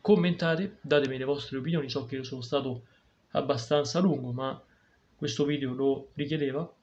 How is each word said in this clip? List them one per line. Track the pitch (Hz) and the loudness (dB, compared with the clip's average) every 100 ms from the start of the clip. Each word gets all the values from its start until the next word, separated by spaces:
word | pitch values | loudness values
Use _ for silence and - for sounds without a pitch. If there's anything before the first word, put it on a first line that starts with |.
commentate, | - 202 175 175 170 165 196 - | 6 6 6 2 0 0 -2 -8
datemi | 143 147 135 131 | 2 2 4 -2
le | |
vostre | 131 143 - 135 | -2 -2 -4 -6
opinioni. | 151 170 135 | 0 0 0
So | 165 120 | -4 -4
che | 135 | -8
io | |
sono | 127 131 | -8 -10
stato | 120 139 131 120 - _ _ _ _ | -2 -2 -2 -6 -10 _ _ _ _
abbastanza | - 131 143 - 147 143 170 | -4 0 -2 2 2 2 2
lungo, | 190 135 123 | 4 2 -2
ma | 123 131 131 - _ _ _ _ _ | -4 -4 -6 -14 _ _ _ _ _
questo | 147 120 | -6 0
video | 143 147 135 | 0 0 -2
lo | 123 139 135 - | 0 0 0 -4
richiedeva | - 143 156 143 135 165 - | -8 -4 -2 -2 -4 -6 -12